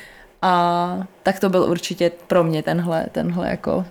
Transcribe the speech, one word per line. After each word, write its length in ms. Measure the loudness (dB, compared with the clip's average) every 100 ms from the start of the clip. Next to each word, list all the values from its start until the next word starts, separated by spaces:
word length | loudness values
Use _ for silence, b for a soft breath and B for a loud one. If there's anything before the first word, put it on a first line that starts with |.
| B B B -4
A 560 | 2 2 2 0 -2 -4 -8 -4
tak 160 | -2 0
to 100 | 2
byl 120 | 2
určitě 480 | 2 0 -4 0 -2 -2 0
pro 160 | 2
mě 200 | 2 0
tenhle, 420 | -2 -2 0 -2 -4
tenhle 380 | -4 -4 -2 -4
jako 360 | -4 -2 -2 -2